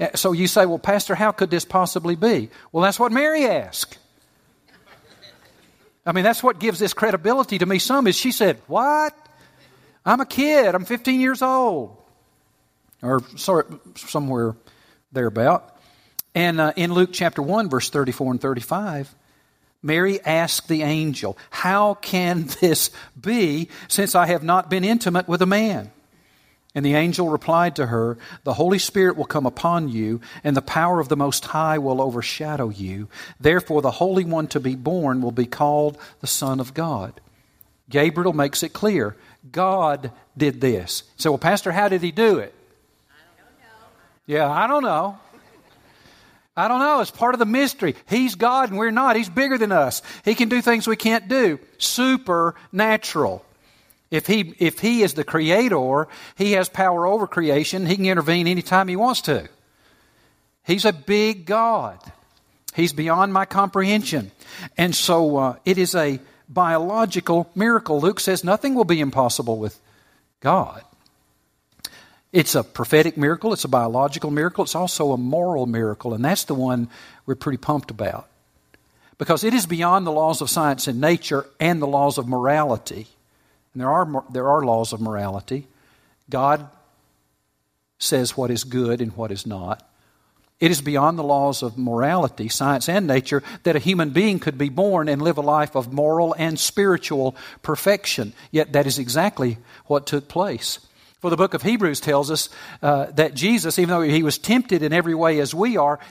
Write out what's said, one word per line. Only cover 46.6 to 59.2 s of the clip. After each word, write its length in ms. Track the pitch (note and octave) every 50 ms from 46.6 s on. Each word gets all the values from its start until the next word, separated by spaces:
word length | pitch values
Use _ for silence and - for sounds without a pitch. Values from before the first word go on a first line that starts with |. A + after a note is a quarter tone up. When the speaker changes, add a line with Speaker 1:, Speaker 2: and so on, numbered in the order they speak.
| F3
Speaker 1:
don't 120 | A3 B3 B3+
know. 220 | C4+ D4 D4+ C4+
It's 100 | G#3 -
part 240 | - - A#3 A#3+ B3
of 40 | A#3
the 60 | A#3
mystery. 500 | G#3+ A3+ C4 C#4+ C4 - - G3+ D#3+ C3 - -
He's 280 | - F#3 A#3+ C4 B3+ G3
God 340 | F3 A3 A#3+ B3 C4+ C4 A#3
and 80 | F#3+
we're 140 | G3 A3 A3+
not. 240 | A3 A#3+ C4 C4+ A3+
He's 120 | A3 A#3
bigger 300 | F#3 E3+ B3+ C4+ C#4 C4+
than 140 | B3 A3 G#3
us. 300 | F#3+ E3 C#3+ B2+ - - - - - - -
He 120 | G3+ A3+
can 140 | - B3 A3
do 120 | A#3+ B3
things 260 | - A#3+ A#3 A3+ -
we 80 | A3+ A3
can't 320 | G#3+ - A3+ A3+ A3+ A3
do. 320 | F#3+ B3+ C4 B3 F#3+ D3+ C3+ - _ _ -
Supernatural. 1600 | - - - - B3 C4 C4 C4 C4 F#3 F3 E3+ E3 E3+ E3 - - - - F#3 G#3+ A3 A3 G#3+ - - - D#3+ C#3 G2+ F#2 F2+ - _ _ _ _ _ _ _ _ _ _ _ _ -
If 160 | - D#3 -
he, 260 | - G3+ A3 G3 D#3+ - -
if 180 | F3+ D#3+ -
he 240 | - - A3+ A#3+ A#3
is 140 | G#3 F3 C#3
the 80 | D#3 D3
creator, 840 | - - E3 D#3+ D#3 F3 G#3 B3 B3+ F#3+ D3 B2+ B2+ C3+ C#3+ D#3 - - - - - -
he 160 | - G3 G#3
has 180 | G#3 F#3+ F#3 -
power 380 | - - F#3+ F#3 F3+ F3 F3
over 180 | F3+ G3 A3+ G3+
creation. 640 | - - F3+ E3+ D3+ C#3 D3 D#3 - - F#3+ F#3+
He 80 | D#3+ F#3
can 100 | G3 F#3+
intervene 400 | F#3 F#3+ E3+ D3+ D3+ E3+ F3 E3+
anytime 420 | E3+ F#3 F3+ E3 - F#3 F#3+ F#3+
he 80 | F#3 F3+
wants 260 | F#3 A3 B3+ B3 -